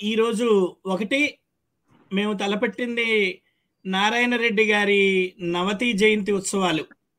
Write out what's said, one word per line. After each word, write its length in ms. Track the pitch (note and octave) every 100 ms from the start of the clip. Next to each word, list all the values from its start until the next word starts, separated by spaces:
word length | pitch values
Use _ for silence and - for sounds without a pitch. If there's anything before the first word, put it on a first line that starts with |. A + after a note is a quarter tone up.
ఈరోజు 720 | G#3 A3 A3+ G#3+ A#3+ G#3 F3+ - F#3
ఒకటి 520 | F#3 G#3 C#4 D4 - _ _ _ _ _ _ _
మేము 200 | F#3+ G#3
తలపెట్టింది 1080 | G3+ G3+ G#3 A#3+ - B3 A#3 A#3 A3 F#3+ - _ _ _ _ F#3
నారాయణ 500 | F#3+ G#3 A#3 B3 A#3+
రెడ్డి 360 | A#3 G#3 G#3+
గారి 600 | G#3 G3+ G3+ G3 F#3+ F#3 -
నవతి 520 | F3 F3 F#3 G#3 A#3+
జయంతి 380 | G3+ G#3+ G#3+ G3
ఉత్సవాలు. 540 | G3 F#3 G3+ F#3 D#3+ - - _